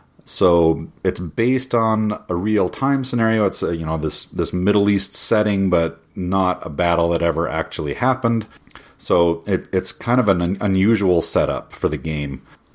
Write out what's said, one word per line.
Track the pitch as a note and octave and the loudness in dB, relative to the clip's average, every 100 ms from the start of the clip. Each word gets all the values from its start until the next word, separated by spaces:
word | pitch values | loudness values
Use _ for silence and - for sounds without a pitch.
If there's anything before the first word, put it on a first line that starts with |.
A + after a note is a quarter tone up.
| _ _ - | _ _ -10
So | - F#2+ E2+ E2 D#2 E2 - F#2+ | 0 4 4 4 2 -4 -6 -4
it's | F2+ | -4
based | F2+ - A#2 C3 B2+ | -6 -2 0 0 0
on | A#2+ A2+ A2 G#2+ G#2+ - | 0 2 0 0 -4 -4
a | F2+ | -4
real-time | G2+ G#2 F#2 - C3+ C#3 B2+ | 0 2 0 -2 -2 -2 -2
scenario. | B2 A2+ A2 G2+ | 0 0 2 0
It's, | - | 0
uh, | F2 | -4
you | E2+ D#2+ | -2 -2
know, | D#2+ | -2
this, | D#2 - - | -2 -4 -8
this | - E2 | -4 -2
Middle | F2+ F#2 G#2 G2+ | 0 2 2 4
East | G2+ - | 2 -2
setting, | - - A2 G#2+ G2+ F#2+ | -6 0 2 2 2 2
but | F2 E2 - _ - | 2 0 -4 _ -8
not | F2+ F#2+ F#2 F2+ - | -2 0 0 -2 -6
a | |
battle | D2 F2 E2+ E2+ | -2 0 2 2
that | E2+ | 2
ever | E2+ D#2 E2 | 0 0 -2
actually | D#2 - - D2+ | -4 -6 -6 -6
happened. | C#2+ B2+ B2+ A#2 A#2 G#2+ - - - - - | -2 -2 0 0 -2 -4 -14 -20 -20 -20 -12
So | - F#2 E2+ E2+ - | 0 2 4 0 -2
it, | F#2+ - | -4 -2
it's | F#2 F2+ | -4 -4
kind | - - B2 | -6 -2 0
of | G#2+ | 2
an | F#2 | 2
un-, | E2+ G2 | 0 -2
unusual | G#2 F#2+ G2 A2 G2 F2 | 0 2 2 2 2 2
setup | D#2+ F2+ D2+ C2+ - | 2 0 0 -2 -8
for | - F2 | -4 -4
the | D2 | -4
game. | D#2 D#2 C#2+ C2 - - _ | -6 -6 -6 -8 -14 -20 _